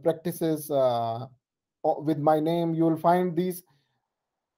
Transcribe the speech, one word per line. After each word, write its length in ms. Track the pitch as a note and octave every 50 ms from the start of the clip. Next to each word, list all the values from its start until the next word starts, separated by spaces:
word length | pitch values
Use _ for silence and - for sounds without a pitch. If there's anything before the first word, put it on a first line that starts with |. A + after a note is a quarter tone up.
| C#3+
practices, 680 | E3 D#3+ D#3+ - F3 E3 - E3+ D#3+ D#3 D3 C#3+ -
uh, 560 | C#3+ C3+ C3 B2+ A#2+ A#2 A#2 A2+ A2+ A#2+ B2 C3 - _ _ _ _ _ _ _ _ _ -
o-, 180 | D#3 D#3 -
with 160 | D3 D3+ D#3
my 220 | D3 C#3+ D#3 D#3 D#3
name. 340 | D3+ E3 E3+ E3+ E3+ E3 E3
You 120 | D#3+ E3
will 120 | E3 D#3+
find 380 | D#3+ - E3+ F3 F3+ F#3 F3+ D#3+
these. 280 | E3+ F3+ F#3 F3 - - _ _ _ _ _ _ _ _ _ _ _ _ _ _ _ _ _ _